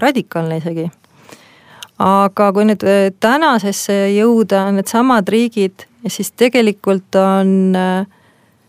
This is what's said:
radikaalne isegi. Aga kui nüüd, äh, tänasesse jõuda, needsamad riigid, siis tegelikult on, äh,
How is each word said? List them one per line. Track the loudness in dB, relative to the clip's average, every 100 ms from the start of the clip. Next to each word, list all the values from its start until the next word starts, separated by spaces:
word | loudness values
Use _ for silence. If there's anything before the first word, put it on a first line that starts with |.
radikaalne | 0 -2 -4 -6 -4 -6
isegi. | -6 -6 -8 -10 _ _ -20 -20 _ _ _ -20 -14 -2
Aga | 2 2 2 0 0
kui | 2 0
nüüd, | 0 2
äh, | 2 0 0
tänasesse | 0 2 2 0 -2 -6 -4 -2 0
jõuda, | 2 2 2 2 0 0 -2
needsamad | -2 0 2 2 2
riigid, | 0 0 -2 -4 -4 -20 _ -10
siis | -8 -6 0
tegelikult | 0 2 0 0 -2 -2 0 0
on, | 2 2 2 2 2
äh, | 0 0 -2 -6 _ _ _ _ _